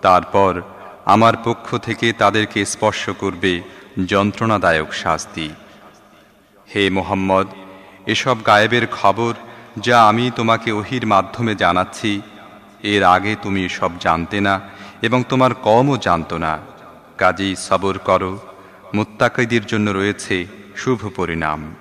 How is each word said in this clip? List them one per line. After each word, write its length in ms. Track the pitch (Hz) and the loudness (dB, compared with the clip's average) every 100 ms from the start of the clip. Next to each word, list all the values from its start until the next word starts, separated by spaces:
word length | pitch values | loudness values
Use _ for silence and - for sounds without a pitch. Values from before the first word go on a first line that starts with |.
তারপর 600 | 98 90 82 101 98 90 90 - - - - | 6 4 4 2 2 0 -8 -18 -20 -12 2
আমার 280 | 107 113 110 | 4 6 2
পক্ষ 340 | 117 117 - 123 | -2 -6 -6 -8
থেকে 360 | - 110 117 | -6 -2 -2
তাদেরকে 520 | 113 104 107 107 - 98 | 2 2 2 -2 -2 -4
স্পর্শ 440 | - 107 101 - | 0 -2 -2 -8
করবে 520 | 98 98 90 95 87 82 - - - 92 | -6 -6 -2 -2 -2 -6 -20 -16 -6 0
যন্ত্রণাদায়ক 840 | 101 101 98 113 107 90 82 78 | 2 0 -2 -2 2 2 2 0
শাস্তি। 560 | - 87 80 - - 78 78 - - - - _ _ _ _ _ _ _ 104 | -6 -4 -4 -4 -10 -10 -12 -20 -20 -20 -20 _ _ _ _ _ _ _ 0
হে 140 | 98 | 0
মুহাম্মদ, 580 | 95 85 98 95 95 95 - - - - - - | 0 -2 -2 2 0 0 -8 -20 -20 -20 -16 -4
এসব 320 | 110 - 120 110 | -4 0 -2 4
গায়েবের 420 | 104 110 117 113 | 4 4 2 -2
খবর 460 | - 98 98 117 113 - - - - | 0 0 0 -2 -6 -12 -20 -16 -8
যা 300 | 107 120 107 | 2 6 6
আমি 240 | 110 123 120 | 4 0 -2
তোমাকে 360 | 113 113 117 | -2 0 -2
ওহির 360 | 104 104 131 117 | -4 -4 -6 0
মাধ্যমে 480 | 101 95 - 117 101 | 2 0 -4 -4 0
জানাচ্ছি, 680 | 92 90 90 - 110 101 104 - - - - - | 0 2 -2 -4 -6 -6 -8 -20 -20 -20 -20 -10
এর 200 | 104 104 | 0 2
আগে 320 | 92 92 98 107 | 4 4 2 -6
তুমি 240 | 104 98 90 | -4 -4 -4
এসব 260 | - 92 85 | -4 -4 -2
জানতে 420 | 90 82 85 101 | -2 0 -2 -2
না 180 | 101 98 - - - - | 0 0 -4 -20 -20 -6
এবং 220 | 113 123 120 | -2 -2 0
তোমার 240 | 131 131 | 2 2
কওমও 440 | 131 - 113 139 131 | 2 2 4 4 0
জানত 360 | 101 85 80 | 0 0 -2
না। 240 | 85 80 78 - - - - - - | -6 -4 -6 -10 -20 -20 -20 -20 0
কাজেই 380 | 92 90 98 90 | 0 2 -4 -4
সবর 420 | - 95 98 95 | -2 -2 0 -4
করো, 400 | - 92 92 98 - - - - - | 0 0 0 -8 -14 -20 -20 -20 -6
মুত্তাকিদের 720 | 101 104 - 123 - 120 117 104 | -4 -4 0 -2 0 -2 -2 -2
জন্য 260 | 110 104 | -2 0
রয়েছে 540 | 98 101 101 - 92 87 - - - | 0 -2 -4 -4 -4 -6 -14 -18 -10
শুভ 340 | - 123 101 - | -4 -4 -4 -6
পরিণাম। 600 | 87 82 78 78 78 85 | -6 -4 -4 -4 -10 -18